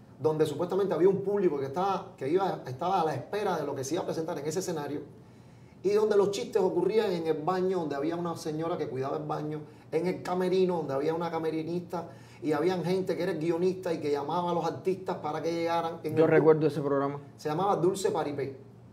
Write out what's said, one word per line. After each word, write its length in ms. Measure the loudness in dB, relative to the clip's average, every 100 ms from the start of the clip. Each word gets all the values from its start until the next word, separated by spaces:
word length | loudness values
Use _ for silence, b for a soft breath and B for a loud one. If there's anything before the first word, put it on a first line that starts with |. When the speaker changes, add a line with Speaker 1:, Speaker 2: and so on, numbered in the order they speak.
| B B
Speaker 1:
donde 260 | -2 2 0
supuestamente 480 | 0 -2 0 0
había 140 | 4 6
un 140 | 4
público 360 | 0 2 2 0
que 80 | -2
estaba, 460 | -2 0 -2 -6 -8
que 120 | 0
iba, 340 | 2 0 -2 -8
estaba 340 | -4 0 2
a 40 |
la 100 | 0
espera 420 | -2 -4 -4 -2 -2
de 100 | -2
lo 80 |
que 100 | -4
se 100 | -4
iba 80 | -4
a 40 | -2
presentar 320 | -4 -4 -4
en 80 | -4
ese 140 | -4
escenario 400 | -4 -6 -6 -8 -10 -16 B B B B B B
y 80 | 2
donde 260 | 4 6 6
los 140 | 4
chistes 320 | 0 -2 2
ocurrían 480 | 2 2 2 2 2
en 160 | 0 0
el 160 | 0
baño, 380 | 0 0 0 0
donde 160 | -2 -2
había 200 | -2 -2
una 200 | -4 -4
señora 420 | -6 -4 -2 -2
que 100 | -4
cuidaba 280 | -4 -4 -4
el 80 |
baño, 360 | -4 -4 -4 -6 -10 B B
en 140 | -2 0
el 160 | -2
camerino, 560 | -4 0 2 4 4 2
donde 160 | 0
había 200 | 0 0
una 160 | 0 -2
camerinista, 800 | -2 -2 -2 -4 -4 -4 -8 -8 B B B
y 100 | -2
habían 320 | 2 2 0
gente 320 | 0 0 0 -2
que 60 |
era 100 | -2
el 60 | -2
guionista 540 | 0 2 0 0 -4
y 60 | -2
que 120 | 0
llamaba 400 | -2 0 -2 0
a 40 |
los 100 | 0
artistas 520 | -2 -2 -2 -2 -4 -6
para 260 | -4 -4
que 100 | -2
llegaran. 480 | -2 0 0 -2 -4
En 140 | -2 4
Speaker 2:
Yo 80 |
Speaker 1:
el 60 | 6
Speaker 2:
recuerdo 360 | 8 8 6 4
ese 140 | 0
programa. 380 | 0 0 0 -4 -12 -10
Speaker 1:
Se 120 | -6
llamaba 280 | 0 2 4
Dulce 340 | 2 2 0
Paripé, 460 | 0 -2 -4 -6 -8 -18 -20 -20